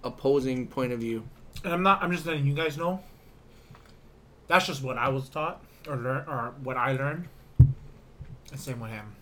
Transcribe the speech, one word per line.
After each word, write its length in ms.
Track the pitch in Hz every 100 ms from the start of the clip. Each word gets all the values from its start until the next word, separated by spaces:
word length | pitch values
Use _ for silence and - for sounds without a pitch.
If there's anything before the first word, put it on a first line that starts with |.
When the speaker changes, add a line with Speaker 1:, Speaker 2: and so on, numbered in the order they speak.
Speaker 1:
opposing 640 | 123 - 135 139 131 127 117
point 240 | - 127
of 60 | 120
view. 240 | 117 113 110 - - -
Speaker 2:
And 100 | 185
I'm 80 | 170
not, 220 | 190 196
I'm 80 | 175
just 140 | 175 165
letting 200 | 156 139
you 80 |
guys 240 | 143 160 147
know. 240 | 170 185 - - - - - - - - - - - - - - -
That's 200 | 175 180
just 160 | 139
what 140 | 131 120
I 120 | 127
was 180 | 135 135
taught, 360 | 156 156 - - - -
or 60 | 135
lear-, 300 | 123 139 -
or 260 | 127 120 139
what 160 | 127 127
I 140 | 123
learned. 360 | 131 139 160 175 - - - 131 - - - - - - - -
And 80 | 139
same 200 | 135 120
with 120 | 113
him. 240 | 110 104 107